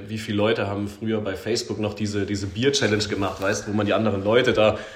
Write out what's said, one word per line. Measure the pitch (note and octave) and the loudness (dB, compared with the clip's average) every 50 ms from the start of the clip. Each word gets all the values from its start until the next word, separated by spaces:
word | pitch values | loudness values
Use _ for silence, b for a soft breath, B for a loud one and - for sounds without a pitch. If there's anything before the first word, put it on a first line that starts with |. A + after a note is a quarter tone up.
| G2+ G#2 | -8 -8
wie | A2 A2 | -8 -8
viele | - - G#2 G2+ | -6 -4 0 2
Leute | G#2 A2 - - G#2 G2 | 2 2 2 2 0 -2
haben | G2+ G2 G#2 G2+ | -2 -4 -4 -6
früher | - - A#2+ A2 A2 G#2+ | -6 -6 -4 -2 -2 -2
bei | G#2 G2 F#2 | -2 -4 -6
Facebook | F#2 - A2 A#2 A#2 - - A2 G#2+ | -6 -4 -2 -2 -2 -2 -4 -4 -4
noch | G#2+ G2+ - | -2 -4 -2
diese, | - A2 G2+ G2 G2+ G2 | -4 -4 -2 -2 -2 -2
diese | F#2+ G#2 G2 G2 F#2+ | -2 -2 -4 -4 -6
Bier-Challenge | F2 G#2 B2 C#3 C#3 - B2 G#2 G#2+ G#2+ G#2 | -4 0 0 2 2 2 2 2 2 0 0
gemacht, | F#2+ G2+ F#2+ G2 F#2+ F#2 - | -2 -2 -2 -2 -2 -2 -2
weißt, | F#2+ G2 G#2+ G#2 - A2 | -2 -2 -2 -2 -2 -2
wo | G2+ | -2
man | G#2+ G#2 | 0 2
die | G2+ F#2+ | 2 2
anderen | G2+ A2 A2 G2 F#2+ F#2+ | 2 2 2 0 0 2
Leute | G#2 A2+ B2+ B2+ B2 A2 | 4 4 4 4 4 4
da, | A2 G#2+ G#2+ G#2+ B B B B | 6 6 4 4 B B B B